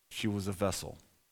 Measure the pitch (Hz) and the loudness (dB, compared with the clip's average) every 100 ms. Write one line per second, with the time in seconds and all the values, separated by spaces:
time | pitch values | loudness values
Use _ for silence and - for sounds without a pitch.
0 | - - 110 101 95 92 98 - 73 - | -14 -2 0 2 0 2 2 2 -4 -10
1 | - _ _ | -18 _ _